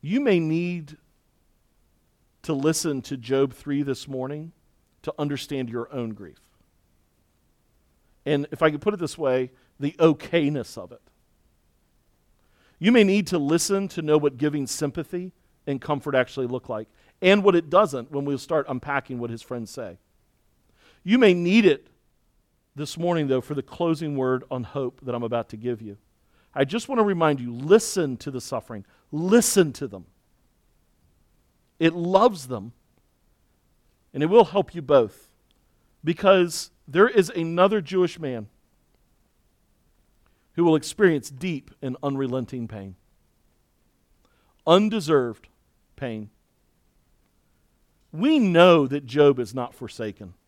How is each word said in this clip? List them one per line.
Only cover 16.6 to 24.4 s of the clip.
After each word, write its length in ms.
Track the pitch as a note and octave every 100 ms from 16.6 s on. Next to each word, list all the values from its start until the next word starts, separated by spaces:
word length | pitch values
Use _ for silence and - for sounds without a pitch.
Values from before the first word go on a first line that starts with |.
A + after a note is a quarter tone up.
| -
like, 180 | A2 A2 _ _ _
and 220 | F#3 G3+
what 100 | G3 F3
it 140 | D#3+
doesn't 400 | F3+ G#3+ C3+ A2+
when 140 | C#3+
we'll 140 | C#3+ C3+
start 280 | - D#3 C#3
unpacking 500 | B2+ C#3+ C#3 - B2+
what 100 | A#2+
his 120 | A#2
friends 280 | - B2 A2
say. 300 | - G#2+ E2+ _ _ _ _ _ _ _ _ _ _
You 160 | F3+ A#3+
may 140 | A3
need 320 | F3+ E3+ G#3+ G3+
it 240 | C#3+ _ _ _ _ _ _ _ _ _
this 240 | C#3+ D3 -
morning, 300 | E3+ E3+ C#3+
though, 140 | C3
for 120 | -
the 80 | C#3+
closing 540 | B2+ - E3+ D#3 D#3 C#3+
word 300 | C3 B2+